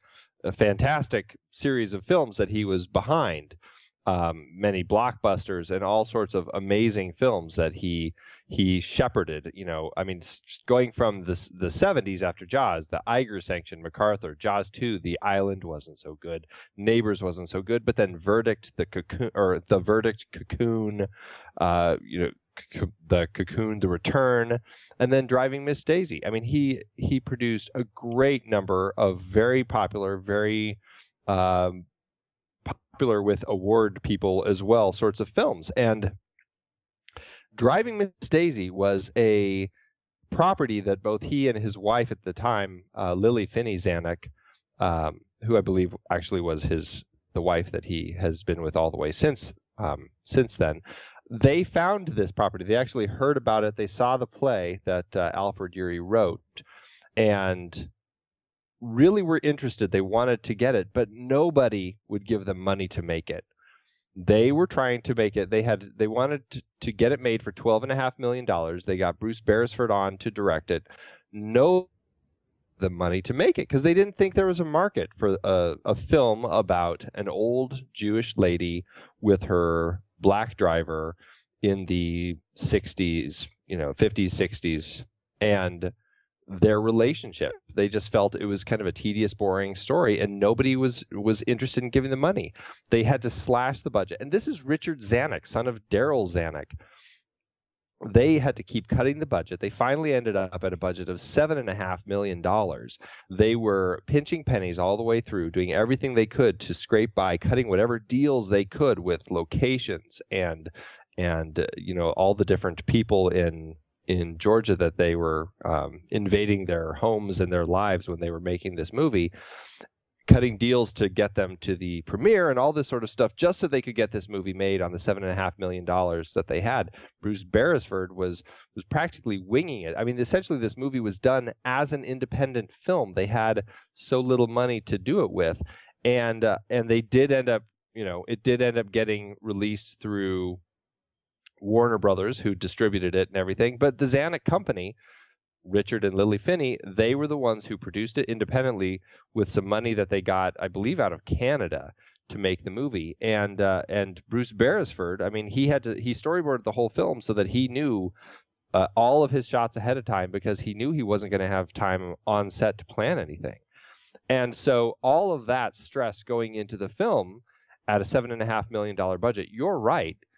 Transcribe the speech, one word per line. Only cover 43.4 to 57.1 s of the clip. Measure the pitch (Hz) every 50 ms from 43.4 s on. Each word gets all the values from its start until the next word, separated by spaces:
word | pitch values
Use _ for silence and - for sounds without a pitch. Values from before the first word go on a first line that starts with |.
| 101
Finney | 113 - 117 120 117 104
Zanuck, | 90 92 98 87 85 85 85 85 - - - - _ _ _ _ _ _ _ _ -
um, | - 92 85 82 78 78 - - - _ _ _ -
who | 110 117
I | 107
believe | 95 101 95 92 92 87 95 92 _ -
actually | - 87 80 - 101 92
was | 85 85 80 78 73
his, | - 87 80 78 - - - - _ _ _ _ _ -
the | 92 85
wife | 90 87 85 85 - -
that | 85 -
he | - 87 82 80 80 85 90
has | 92 85 80 80 -
been | - 87 82 82
with | 78 76
all | 87 82 80
the | -
way | - 73 76 78
since, | - - 151 139 - - - - - _ _ _
um, | - 104 80 71 71 67 - _ _ _
since | - - 135 127 113 -
then, | - 87 78 78 80 - - - - - - - - - -
they | - 113 107 135 147 170 185
found | - - 170 170 180 202 208 190 160
this | 135 107 101 90 95
property. | - 107 95 98 92 92
They | 95 107
actually | 120 127 117 - 123 107
heard | 98 95 90 131 139 147
about | 139 117 117 110 110 107
it. | 107 104
They | - 107
saw | 98 - - 123 123 131
the | 127 120
play | - - - - 135 123 101 87 87 90 95 -
that, | - 92 90 87 - -
uh, | 98 90 85 -
Alfred | 95 98 101 95 - 98 90 87
Ury | 92 92 90 87 87
wrote | 87 92 104 113 107 87 82 - _ _ _ - - _ - - - - _ _ _ _